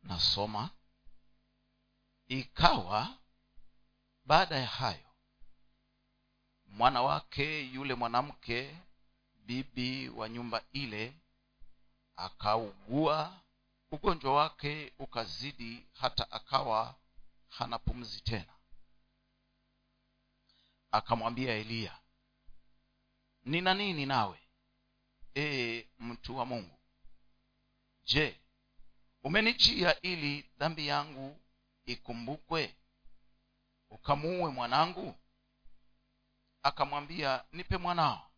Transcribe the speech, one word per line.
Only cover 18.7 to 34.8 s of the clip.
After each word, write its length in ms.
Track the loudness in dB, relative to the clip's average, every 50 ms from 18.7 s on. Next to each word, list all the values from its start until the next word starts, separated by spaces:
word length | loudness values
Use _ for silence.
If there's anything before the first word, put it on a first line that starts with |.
| -18 -18 -18 _ _ _ _ _ _ _ _ _ _ _ _ _ _ _ _ _ _ _ _ _ _ _ _ _ _ _ _ _ _ _ _ _ _ _ _ _ _ _ _ _
Akamwambia 640 | 0 0 4 4 2 2 2 -2 -2 -2 -2 0 0
Eliya, 460 | -2 -2 -4 -4 -4 -4 -6 -8 -12 _ _ _ _ _ _ _ _ _ -18 -18 -18 _ _ _ _ _ _ _ _ _ _ _ _ _ _ _ _ _
"Nina 280 | -2 0 2 4 4 4
nini 320 | 4 2 0 0 0 0
nawe, 340 | 2 4 2 2 2 -2 -8 _ _ _ _ _ _ _ _ _ _ _ _ _ _ _ _ -18 -8 -4
ee 520 | -2 -2 0 0 0 -2 -2 -2 -6 -8 -12 _ _
mtu 380 | -10 -10 -10 -10 -10 -10 -4 -4
wa 80 | -4
Mungu? 340 | -4 -4 -8 -8 -10 -16 _ _ _ _ _ _ -20 -20 -20 _ _ _ _ _ _ _ _ _ _ _ _ _ _ _ _ _
Je, 360 | 0 2 2 2 2 -2 -8 _ _ _ _ _ _ _ _ -20 -20 -20 _ _ _ _ _ _
umenijia 760 | 2 2 4 4 4 4 8 6 6 6 6 4 4 4 2
ili 400 | 2 -4 -4 -2 -2 -2 -2 -4
dhambi 460 | -6 -12 _ _ -2 -2 -2 -2 -2 0
yangu 520 | 0 0 -2 -4 -8 -12 -12 -12 -14 -16 _ _ _ _ _ _ _ _ _
ikumbukwe, 880 | -8 -8 -8 -6 -8 -8 -8 -6 -8 -8 -8 -6 _ 0 0 0 0 -4 _ _ _ _ _ _ -20 -20 -20 _ _ _ _ _ _ _ _ _ _ _ _ _ _
ukamuue 600 | -20 -12 0 0 0 2 2 -2 0 0 -2 -2
mwanangu?" 640 | -2 -2 -2 2 4 4